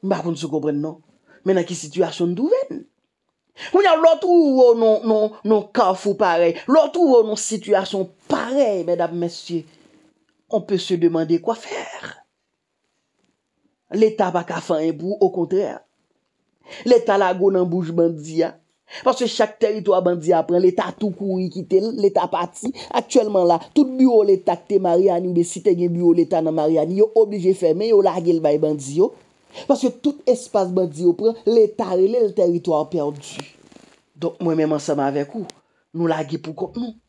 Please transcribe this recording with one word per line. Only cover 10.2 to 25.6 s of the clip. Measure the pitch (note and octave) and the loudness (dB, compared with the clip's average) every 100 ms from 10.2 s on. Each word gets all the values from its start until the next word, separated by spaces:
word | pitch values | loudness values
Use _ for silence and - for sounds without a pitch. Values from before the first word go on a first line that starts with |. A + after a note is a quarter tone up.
| _ _ _ | _ _ _
ou | A3 | -6
pe | - G3 | -2 -4
se | - F3+ | -2 0
demande | E3+ E3 D#3+ E3+ | 0 0 -2 -2
kwa, | E3+ A3+ | -2 -6
fè | - B4 - - - - _ _ _ _ _ _ _ _ _ _ _ _ _ _ _ _ _ G3 | -8 -12 -12 -14 -18 -20 _ _ _ _ _ _ _ _ _ _ _ _ _ _ _ _ _ 0
leta | A3 G#3+ F#3+ | 0 2 -2
pa | F3 E3+ | -2 -6
ka | E3+ | -10
fè | - D#3+ | -4 -2
anyen | D#3+ D3+ | -2 -4
pou | E3+ G3+ | -8 0
ou, | F#3+ | 0
okontrè. | F#3 E3 F#3 F#3 - _ _ _ _ _ _ _ _ _ - | 0 -4 -2 -4 -8 _ _ _ _ _ _ _ _ _ -10
Leta | - A#3+ A3+ G3+ | 2 2 4 0
lage | F#3+ F#3 | 0 2
w | G3 | 0
nan | F#3+ F3+ | 2 0
bouch | F3 E3 E3+ | -2 -4 0
bandi | E3+ D#3+ D3+ D#3+ | 0 -2 -10 -4
a, | D#3+ - _ _ _ - | -4 -6 _ _ _ -6
paske | - B3+ A#3+ | -2 -2 -4
chak | - G#3+ - | -2 -4 0
teritwa | G#3+ G#3+ F3+ F#3+ | -4 -2 0 0
bandi | F3 F3 D#3 E3+ | 0 -2 0 0
a | |
pran, | D#3+ F3 | 2 2
leta | F3+ F3+ F3+ | 2 0 -6
tou | - G#3+ F3 | -4 -6 -6
kouri, | G3 F#3 F#3 | -6 -4 -6
kite | F#3+ F3+ F#3+ | -8 -2 0
l, | G#3+ A3+ | 0 0
leta | G3 G3 F3+ | 0 0 -2
pati. | E3+ F3 - A3+ - - - | -4 -6 -8 -10 -10 -6 -6
Aktyèlman | - C4 G#3+ G3 F3 | 0 0 2 2 2
la, | E3 - | 2 0
tout | - C4+ | 0 0
biwo | C4 C4 A#3 G3+ | 4 4 4 4
leta | F#3+ F#3 F3 | 2 0 -4
k | _ | _
te | G3+ | -2
maryani | F#3 E3+ F#3+ F3 F3+ | 2 2 2 2 -2
oubyen | F3 E3+ | 0 -2
si | - | -2